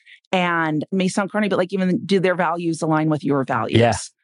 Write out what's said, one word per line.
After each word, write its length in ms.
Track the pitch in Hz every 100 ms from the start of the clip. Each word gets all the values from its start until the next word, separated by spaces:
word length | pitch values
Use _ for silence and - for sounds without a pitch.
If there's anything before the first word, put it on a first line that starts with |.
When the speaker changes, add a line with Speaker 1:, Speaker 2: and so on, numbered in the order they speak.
| - - _
Speaker 1:
And 520 | 185 175 170 160 156
it 120 | - 190
may 120 | 185
sound 240 | 208 196
corny, 180 | 214 208
but, 80 | 185
like, 160 | 185
even 320 | 190 185 170 151
do 140 | 196
their 160 | 185 175
values 480 | 165 170 170 160
align 260 | 160 156 156
with 140 | 151
your 200 | - 143
values? 360 | 131 123 110 110
Speaker 2:
Yeah. 160 | 117 104 - _